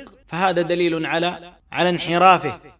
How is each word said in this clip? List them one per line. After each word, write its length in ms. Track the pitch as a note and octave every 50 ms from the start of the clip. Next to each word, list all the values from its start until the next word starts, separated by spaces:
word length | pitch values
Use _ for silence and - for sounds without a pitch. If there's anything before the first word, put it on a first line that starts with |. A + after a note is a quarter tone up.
| - - - _ _
فهذا 360 | - G3 F#3+ F#3+ F#3+ F3 F3
دليل 440 | E3+ D#3+ F3 F3 F3 E3+ D#3+ E3 D#3+
على، 460 | C#3 D3+ E3 E3+ F3 F3 E3+ E3+ F3 - _ _ -
على 160 | - C#3+ E3+ F3+
انحرافه 720 | F3+ D#3 - D#3 E3+ F3 F3+ F#3+ F3+ D#3 - C#3 - - - C#3 - _